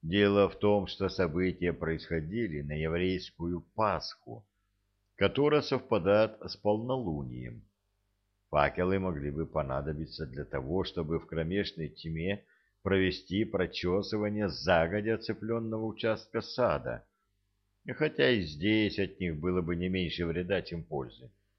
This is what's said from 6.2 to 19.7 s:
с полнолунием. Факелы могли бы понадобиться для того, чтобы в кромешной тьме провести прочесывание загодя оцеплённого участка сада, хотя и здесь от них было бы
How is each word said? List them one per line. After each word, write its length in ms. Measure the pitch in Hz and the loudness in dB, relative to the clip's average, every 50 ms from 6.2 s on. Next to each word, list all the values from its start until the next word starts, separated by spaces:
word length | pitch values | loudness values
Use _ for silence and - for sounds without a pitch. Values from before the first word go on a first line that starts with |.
| 110 110 - - | 6 4 0 -8
с 140 | - - - | -12 -12 -14
полнолунием. 1080 | - _ 104 107 107 113 123 131 131 120 92 78 73 67 62 62 62 62 60 58 57 - _ _ _ _ _ _ _ _ _ _ _ _ _ _ _ _ _ | -4 _ 0 0 0 0 -4 -4 -2 -2 -2 -4 -4 -6 -8 -10 -10 -10 -12 -12 -14 -18 _ _ _ _ _ _ _ _ _ _ _ _ _ _ _ _ _
Факелы 480 | - 73 71 73 - - 90 92 98 98 | 2 4 4 4 4 0 0 2 2 2
могли 300 | 92 92 82 73 69 71 | 0 -2 -2 -2 -4 -4
бы 160 | 71 76 80 | -4 -4 -4
понадобиться 800 | - - 76 76 67 67 69 71 76 78 73 80 71 - - 78 | -2 -2 -2 -2 -2 -2 -4 -2 -4 -4 -6 -6 -8 -8 -10 -10
для 200 | 65 62 67 71 | -8 -8 -10 -10
того, 380 | - - 67 65 67 82 92 92 | -6 -6 -6 -4 -2 -2 -2 -2
чтобы 360 | - - 90 82 76 82 80 | -2 -4 -6 -4 -2 -2 -4
в 80 | - - | -4 -4
кромешной 640 | - 80 82 80 92 101 98 - - 85 80 71 | -4 -4 -2 -2 -2 -2 -2 -4 -6 -8 -10 -10
тьме 540 | - - - 82 80 80 82 92 101 101 - _ _ _ _ _ _ _ | -10 -12 -10 -6 -6 -4 -2 -2 -4 -4 -8 _ _ _ _ _ _ _
провести 640 | _ 95 98 95 95 92 92 - - - 87 101 110 | _ 2 4 4 4 4 2 -2 -6 -4 0 0 0
прочесывание 1040 | - - 90 90 85 - - - 90 90 101 98 - - 107 104 104 104 107 107 95 | 0 0 0 0 0 -2 -2 0 2 2 2 0 -2 -2 -2 -2 -2 0 0 -2 -2
загодя 680 | - - 64 80 92 82 82 82 90 107 101 110 113 | -2 -4 2 4 4 6 4 4 0 -2 0 0 -2
оцеплённого 680 | 110 - - 110 107 - 110 117 117 113 113 110 110 110 | -2 -2 -6 -8 -6 -4 -4 -2 -2 -2 -4 -4 -4 -4
участка 560 | 110 104 - - 113 107 101 - _ - 113 | -4 -4 -2 -2 -2 -2 -2 -4 _ -6 -6
сада, 640 | 110 - - - 123 110 80 71 60 62 62 57 - _ _ _ _ _ _ _ _ _ _ _ _ _ _ _ _ - | -6 -4 -2 0 2 2 2 0 -2 -4 -8 -8 -10 _ _ _ _ _ _ _ _ _ _ _ _ _ _ _ _ -12
хотя 440 | 110 - 151 156 - - 139 131 | -2 0 0 0 4 4 4 6
и 100 | 127 110 | 6 4
здесь 580 | 87 78 76 73 85 104 110 110 107 101 - - | 2 -2 -6 -2 2 4 4 4 4 2 2 0
от 200 | 98 90 - - | -2 -2 -2 -4
них 180 | 92 87 82 76 | -4 -4 -2 -2
было 240 | 76 90 90 92 | -2 0 0 0
бы 140 | 87 80 | 0 0